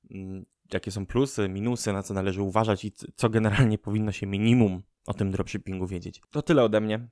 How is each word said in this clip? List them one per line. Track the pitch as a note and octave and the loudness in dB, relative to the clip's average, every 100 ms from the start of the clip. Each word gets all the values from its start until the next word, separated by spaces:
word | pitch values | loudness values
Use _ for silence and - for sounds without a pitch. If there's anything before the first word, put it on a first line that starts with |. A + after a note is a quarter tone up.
| _ | _
mm, | G2 F#2+ F#2+ - _ _ | -12 -10 -12 -14 _ _
jakie | G2 - | -6 -6
są | G2+ F#2+ | -8 -2
plusy, | B2 C#3 - G2 | 0 0 -2 -4
minusy, | F#2+ A2+ A#2+ A2 | -2 -4 -2 -2
na | G2 | -4
co | G2 | -4
należy | G2 F#2+ F#2 | -4 -2 -2
uważać | G2 G#2+ A2 G2+ | -2 0 2 0
i | G#2 | -4
c-, | - - - | -12 -18 -2
co | A#2+ | 0
generalnie | A2 A2 G2+ A#2+ G#2 | 2 2 4 4 2
powinno | - G#2+ G#2+ | -2 -2 -2
się | F#2+ G2+ | -4 -4
minimum | G2 A2 B2 G#2+ F#2 - _ - | 0 4 6 6 2 -10 _ -10
o | |
tym | G2+ G2 | -2 -2
dropshippingu | F#2+ F#2 G#2 - F#2+ F#2 | -2 -4 -6 -8 -6 -6
wiedzieć. | F#2 F2 - _ | -6 -10 -16 _
To | D3 | -6
tyle | - D3+ | 2 4
ode | A2+ G#2+ | 6 4
mnie. | G#2+ A2 A#2+ | 0 -4 -6